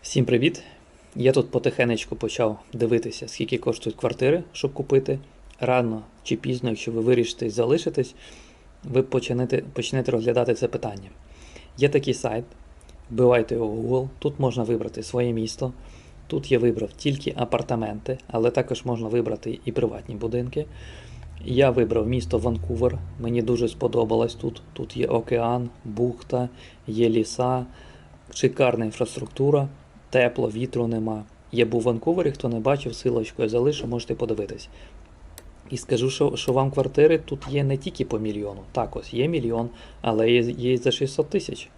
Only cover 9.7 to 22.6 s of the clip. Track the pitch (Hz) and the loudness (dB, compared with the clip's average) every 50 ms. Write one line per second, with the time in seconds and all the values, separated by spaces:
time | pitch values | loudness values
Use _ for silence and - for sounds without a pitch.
9.7 | - - 120 - - 131 123 - 123 117 110 120 117 120 123 123 120 - - 120 | -6 -6 -6 -2 -2 -2 0 0 0 0 2 2 2 2 4 2 2 0 0 -2
10.7 | - 123 - 117 101 98 98 - - - - - - - - - - - - - | -2 -2 -6 -6 -8 -10 -14 -18 -20 -20 -20 -20 -20 -20 -20 -20 -20 -20 -20 -20
11.7 | - - 127 143 143 147 135 - 120 - - 123 107 117 120 - - - - - | -4 0 2 4 4 2 0 0 -4 -2 -2 -4 -4 -4 -6 -8 -16 -20 -20 -20
12.7 | - - - - - - - - 117 113 127 123 123 120 113 - 120 117 117 107 | -20 -20 -20 -20 -20 -20 -16 -8 0 4 6 6 6 6 4 2 -2 -2 -2 -2
13.7 | 104 113 113 117 127 127 131 135 - - - 147 143 - 135 127 113 123 110 107 | -2 -4 -2 0 0 0 -2 -2 -8 -4 -4 -4 -2 0 0 0 0 0 0 0
14.7 | 120 113 - 110 - - 110 - - 123 123 120 117 113 110 113 - - 135 127 | 0 -2 -2 -4 -8 -10 -10 -4 -2 0 0 0 0 -2 -2 -4 -4 -6 -6 -6
15.7 | 123 - - - - - - - - - - - - - - - 135 117 113 120 | -6 -10 -16 -20 -20 -20 -20 -20 -20 -20 -10 -6 -6 -6 0 2 2 4 4 4
16.7 | 110 107 107 101 - - - 147 139 139 - - - - 123 117 - 117 123 - | 2 2 -4 -6 -8 -4 -2 -2 -2 -2 -4 -6 -4 -4 -2 0 0 -2 0 0
17.7 | 131 113 113 107 107 107 - - 127 127 - - - 117 113 120 120 127 123 - | -2 -2 -2 -4 -6 -8 -6 -6 -8 -8 -8 -6 -2 2 2 4 4 2 0 0
18.7 | 127 - - 127 120 113 117 110 110 120 117 113 110 101 - 113 120 - - 127 | -4 -6 -4 -4 -4 -4 -4 0 0 0 0 0 -2 -6 -6 -8 -10 -8 -8 -6
19.7 | 110 143 135 107 113 107 104 - 120 101 107 117 113 123 123 127 - 147 151 - | -2 0 0 0 -2 -4 -12 -10 -10 -6 -6 -4 -2 -2 -4 -2 -4 -6 -6 -8
20.7 | - - - - - - - - - - - - - - - - 131 123 139 131 | -10 -18 -16 -16 -18 -18 -18 -18 -18 -16 -16 -16 -16 -12 -8 -2 4 6 6 6
21.7 | 120 127 117 107 113 113 107 113 127 127 - - - 117 - 123 117 107 | 6 4 4 4 4 2 2 2 0 0 0 0 0 2 2 2 0 0